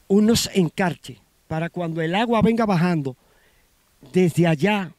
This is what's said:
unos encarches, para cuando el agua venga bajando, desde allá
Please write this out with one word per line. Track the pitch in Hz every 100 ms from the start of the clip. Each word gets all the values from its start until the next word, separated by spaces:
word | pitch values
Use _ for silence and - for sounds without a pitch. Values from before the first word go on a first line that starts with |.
| -
unos | 202 214 233 -
encarches, | - 165 - 185 143 - 120 _ _ -
para | 160 165
cuando | - 170 160
el | 160
agua | 185 233 226
venga | 226 226 220
bajando, | 180 180 170 135 127 _ _ _ _ _ _ _ _ -
desde | 180 180 151 170
allá | 156 185 208 175